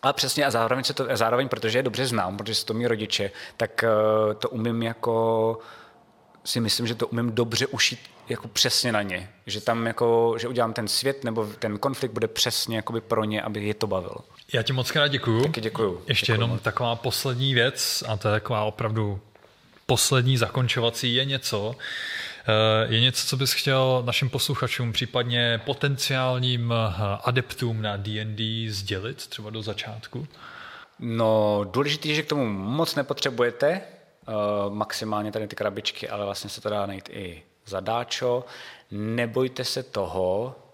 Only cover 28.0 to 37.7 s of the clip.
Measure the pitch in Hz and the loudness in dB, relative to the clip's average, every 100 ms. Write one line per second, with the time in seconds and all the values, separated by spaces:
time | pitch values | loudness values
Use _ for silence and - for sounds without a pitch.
28 | 101 107 107 107 110 113 113 101 98 98 | -4 -4 -6 -4 -4 -2 -4 -6 -4 -4
29 | 107 143 - - 107 110 107 104 - 110 | -4 -10 -12 -12 -10 -8 -6 -6 -8 -10
30 | - 123 147 - - - - - - _ | -10 -10 -10 -14 -20 -18 -16 -18 -20 _
31 | 120 113 113 110 107 104 98 104 143 151 | -4 2 4 6 6 4 2 0 0 0
32 | 156 151 156 147 123 98 98 139 160 - | 0 -2 0 0 0 -2 -2 0 0 0
33 | 135 139 139 117 120 117 143 185 - - | -2 0 -2 2 0 4 2 2 -4 -20
34 | _ _ - 107 104 104 101 104 107 - | _ _ -6 0 0 2 0 -2 -4 -4
35 | 110 104 107 107 107 - 104 101 - - | -2 -2 -2 -4 -6 -2 -2 -2 -6 -6
36 | - 104 101 98 101 - 107 104 98 95 | -8 -6 -4 -6 -8 -6 -2 -2 -2 -6
37 | - - 92 82 - _ - | -10 -10 -10 -12 -18 _ -8